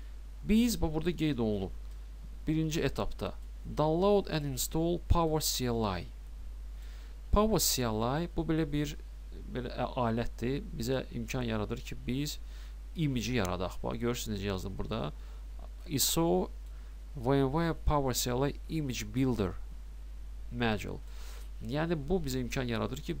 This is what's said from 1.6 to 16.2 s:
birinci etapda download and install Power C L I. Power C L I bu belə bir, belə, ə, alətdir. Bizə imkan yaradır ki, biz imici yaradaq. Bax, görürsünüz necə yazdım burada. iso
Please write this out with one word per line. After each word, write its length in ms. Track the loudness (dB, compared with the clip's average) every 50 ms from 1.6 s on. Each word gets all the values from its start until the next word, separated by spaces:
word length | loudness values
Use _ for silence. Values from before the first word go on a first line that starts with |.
| 0 -2 -4 -6 -8 -10 -10 -10 -12 -12 -12 -12 -12 -10 -10 -4 -2
birinci 340 | 0 2 2 2 2 2 2 2
etapda 480 | 2 2 0 0 0 -2 -2 -4 -4 -4 -6 -8 -10 -10 -10 -8 -4 0
download 540 | 2 4 4 4 6 6 6 6 6 4 2 0
and 140 | 0 0 0
install 500 | -2 -2 -2 0 2 2 2 2 2 2 4 6
Power 340 | 6 6 6 4 4 2 2
C 220 | 0 0 0 0 0
L 160 | 2 2 2 2 0 0
I. 60 | -4 -6 -10 -12 -12 -10 -10 -10 -8 -8 -8 -8 -8 -8 -8 -10 -10 -10 -10 -10 -10 -10 -10 -10 0 4 6
Power 260 | 6 6 6 6 6
C 240 | 4 4 4 2 2
L 200 | 2 2 2 2 2 2 0 0
I 60 | -2 -2
bu 80 | 0 0 2
belə 160 | 2 2 2 2
bir, 240 | 2 0 0 0 -2 -6 -10 -10 -10 -10 -10 -10 -10 -8 -8 -6 -6
belə, 220 | -4 -4 -4 -2
ə, 140 | -2 -2 -2 0 2
alətdir. 640 | 2 2 2 2 2 0 -2 -2 -2 0 0 -2 -2 -4 -6 -4
Bizə 240 | -2 0 0 0 -2 -2 -4 -6
imkan 260 | -4 -2 -2 -2 0
yaradır 380 | 0 0 0 0 -2 -2 -4 -6
ki, 140 | -6 -8 -4 -2
biz 320 | -2 0 0 0 -2 -4 -6 -8 -10 -10 -10 -10 -10 -10 -10 -10 -8 -2
imici 400 | 0 2 2 2 2 0 2 2
yaradaq. 400 | 2 2 2 2 0 0 -2 -2 -2 -2
Bax, 160 | -2 -2 0
görürsünüz 400 | 0 0 0 0 -2 -2 -2 -2
necə 80 | 0
yazdım 320 | 0 0 -2 -2 -4 -4 -4
burada. 340 | -4 -2 -2 -2 -2 -4 -6 -8 -10 -10 -10 -10 -10 -10 -10 -10 -10 -10 -10 -10 -6
iso 640 | -2 0 2 2 4 4 4